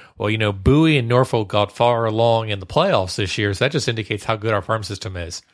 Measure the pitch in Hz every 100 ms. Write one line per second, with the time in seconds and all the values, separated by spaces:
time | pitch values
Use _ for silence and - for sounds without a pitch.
0 | - - 107 110 107 98 104 143 160 147
1 | 117 123 127 120 104 104 104 - 120 117
2 | 113 110 117 113 110 101 92 151 190 127
3 | 92 - 95 - 104 95 127 143 - 113
4 | 101 107 - 113 110 104 95 110 101 101
5 | 110 92 85 - -